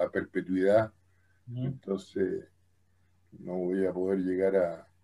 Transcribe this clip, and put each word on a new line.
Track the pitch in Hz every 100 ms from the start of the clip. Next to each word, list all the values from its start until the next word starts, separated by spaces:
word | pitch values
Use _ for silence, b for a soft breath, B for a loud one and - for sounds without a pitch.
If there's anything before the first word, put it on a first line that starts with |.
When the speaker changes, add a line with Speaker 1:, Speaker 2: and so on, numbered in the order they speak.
Speaker 1:
a | 87
perpetuidad, | 98 92 95 85 92 92 107 110 - _ _ _ _ -
Speaker 2:
Ujú. | 120 131
Speaker 1:
entonces | - - 98 - 98 95 - - _ _ _ _ _ _ _ _ -
no | 90 90
voy | 90 95 95
a |
poder | 90 92 98
llegar | 92 92 98 98
a, | 87 82 - _